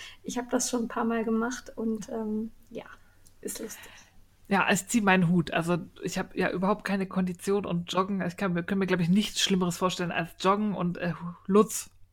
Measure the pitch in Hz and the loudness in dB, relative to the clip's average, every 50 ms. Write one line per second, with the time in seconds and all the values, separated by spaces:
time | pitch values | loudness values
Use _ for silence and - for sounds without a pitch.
0 | - - - - - - - 247 247 - 247 247 - - - 247 226 - - 233 | -18 -18 -18 -14 -12 -8 -6 -6 -4 -2 -2 -2 0 0 -2 -2 -2 -2 -2 -2
1 | 233 226 233 233 220 226 226 220 226 247 254 - - - - - 226 226 220 220 | 0 0 0 0 0 0 0 0 0 -2 -4 -8 -12 -14 -8 -6 -4 -4 -2 -4
2 | - - 240 226 220 214 214 214 226 220 - - - - 226 202 - - - - | -6 -8 -6 -6 -4 -4 -4 -4 -4 -6 -10 -16 -20 -14 -14 -14 -14 -14 -20 -20
3 | - - _ _ - - - - - - - - 226 208 - - - - - - | -20 -20 _ _ -20 -20 -20 -14 -12 -10 -10 -10 -10 -12 -14 -16 -18 -20 -20 -20
4 | - - - - - _ _ _ - - 196 190 - - 202 - - - - 240 | -20 -20 -20 -20 -20 _ _ _ -4 0 2 2 4 2 2 0 0 0 0 2
5 | 202 190 185 190 180 165 180 175 156 - - 170 160 170 175 160 - - - - | 4 6 6 6 6 4 4 2 2 2 0 -2 0 0 0 -2 -2 -8 -12 -8
6 | - 175 - 190 190 - - - 185 - - 175 190 185 208 202 - - 196 196 | -8 -6 -4 -4 -6 -4 -2 0 0 0 0 0 2 0 0 0 0 -2 -2 -2
7 | 190 190 - 190 185 180 180 - - 196 196 208 196 - 175 175 175 - - 180 | -2 -2 0 -2 0 -2 -2 -4 -2 0 0 0 0 0 -2 -2 -2 -2 0 0
8 | 190 190 202 190 175 175 170 - 208 190 175 170 170 - 208 196 196 185 190 180 | 0 0 0 -2 -2 -4 -2 -2 -2 0 0 0 0 0 0 0 2 2 2 2
9 | 175 160 185 214 208 - - - - - 190 185 190 175 170 - 190 180 175 - | 4 4 4 4 4 2 0 0 2 2 2 2 2 0 0 0 0 0 0 0
10 | 180 170 - - 165 170 - - - 190 202 208 214 208 185 - 180 175 175 - | -4 -2 -2 -2 -4 -4 -4 0 2 4 4 4 2 -2 -2 0 -2 -2 -2 -2
11 | - 175 165 - 170 170 175 - - - 190 208 208 220 - - - - - - | -2 -4 -4 -4 -6 -10 -10 -8 0 4 6 6 6 6 2 -8 -8 -10 -16 -20
12 | - - | -20 -10